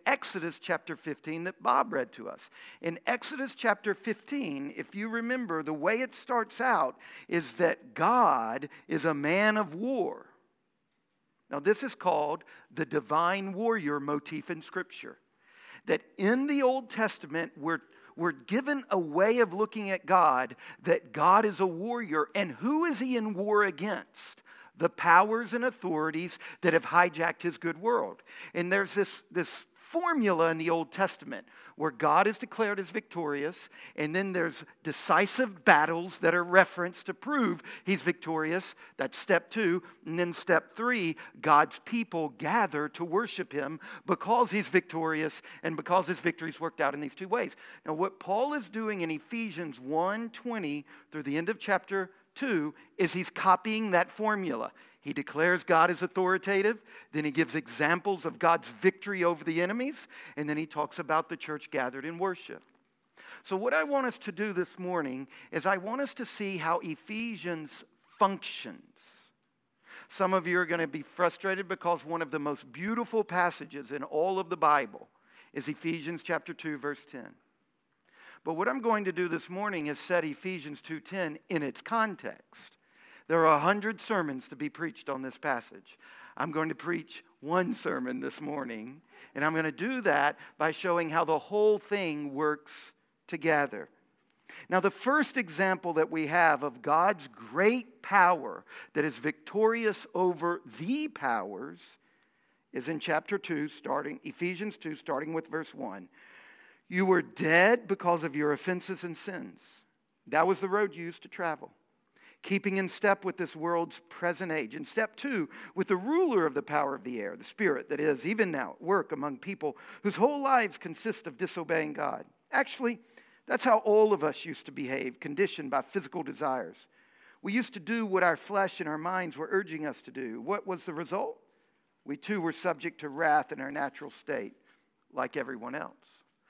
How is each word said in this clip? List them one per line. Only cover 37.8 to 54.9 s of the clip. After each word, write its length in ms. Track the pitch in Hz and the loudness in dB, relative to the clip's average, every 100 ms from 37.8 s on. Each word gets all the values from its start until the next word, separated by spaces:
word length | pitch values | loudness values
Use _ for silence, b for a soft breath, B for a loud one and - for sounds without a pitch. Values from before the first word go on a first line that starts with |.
| - | 0
he's 160 | 190 | 0
victorious. 720 | 180 170 160 160 156 180 - - B - | 0 -2 -4 -2 0 -2 -4 -14 B -6
That's 180 | 135 - | -4 -4
step 360 | - 175 170 | 4 2 4
two. 320 | 226 190 175 B B | 0 2 0 B B
And 140 | 156 165 | -6 -2
then 160 | 175 | -2
step 420 | 165 - 160 - - | -2 2 2 2 -4
three, 420 | 240 240 170 151 B - | -2 0 0 -4 B -4
God's 400 | 156 147 156 - - | 6 6 6 0 -6
people 440 | 233 226 170 151 117 | -4 -2 -4 -4 -4
gather 500 | 156 226 196 147 147 | -2 0 0 -2 -6
to 160 | - 170 | -6 -2
worship 480 | 180 240 - - | 0 -2 -6 -6
him 260 | 143 139 156 B B - | -6 -6 -8 B B -2
because 420 | 175 185 240 226 | -2 2 2 4
he's 200 | 196 190 | 0 2
victorious 760 | 185 - 160 160 156 156 - B B | 0 0 -4 -2 -2 -4 -6 B B
and 160 | 165 156 | -6 -6
because 300 | 156 180 165 | 2 2 2
his 120 | 180 | -2
victory's 400 | 170 165 160 - | -2 -2 -8 -6
worked 220 | 165 - | -8 0
out 140 | 139 143 | -2 0
in 40 | |
these 160 | 147 - | -8 -10
two 120 | 185 | -4
ways. 280 | 233 190 - B B - | -2 -2 -8 B B -8
Now, 80 | |
what 260 | 156 190 - | -2 -2 -4
Paul 360 | - 202 277 294 | -4 0 0 -2
is 140 | 185 | -6
doing 320 | 214 220 202 | -6 -4 -4
in 100 | 165 | -4
Ephesians 680 | 156 - 233 220 156 165 120 | -6 -6 -6 -6 -6 -10 -10
one 520 | 131 156 185 214 233 | -4 0 0 -2 -8
twenty 520 | - 240 226 156 147 139 B B | -10 -8 -4 -4 -6 -10 B B
through 120 | 156 | -10
the 140 | 139 147 | -4 -2
end 100 | 175 | -2
of 120 | 220 | -4
chapter 500 | - 190 - 196 185 b b | 0 0 0 -4 -4 b b
two 400 | - 269 185 151 - B - | -6 0 0 -2 -8 B 0
is 160 | 180 | 0
he's 160 | 180 175 | 0 -4
copying 640 | - 190 180 220 220 214 | 0 4 4 2 -2 2
that 180 | 180 180 | 2 2
formula. 600 | - 214 208 180 117 - - B | -2 -2 0 -2 -4 -6 -12 B